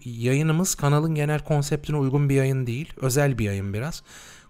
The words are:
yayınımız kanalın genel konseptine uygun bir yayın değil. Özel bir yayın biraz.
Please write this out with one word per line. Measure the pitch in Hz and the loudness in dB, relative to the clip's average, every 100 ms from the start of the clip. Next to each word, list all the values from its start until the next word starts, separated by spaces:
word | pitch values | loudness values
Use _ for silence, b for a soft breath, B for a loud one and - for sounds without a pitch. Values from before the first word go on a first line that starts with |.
yayınımız | 127 117 117 135 160 160 190 | -10 -4 0 2 2 2 0
kanalın | - 143 147 160 | 0 2 2 2
genel | 156 147 151 | 0 0 -2
konseptine | 147 147 139 147 - 151 | 0 0 0 -2 -2 0
uygun | 135 143 143 | 2 2 4
bir | |
yayın | 135 135 135 123 | 4 2 0 -2
değil. | 120 165 - | -4 -8 -6
Özel | 131 131 143 120 | -2 2 2 2
bir | |
yayın | 104 98 98 | -2 -2 -4
biraz. | 101 143 - - B B B B | -4 -6 -10 -16 B B B B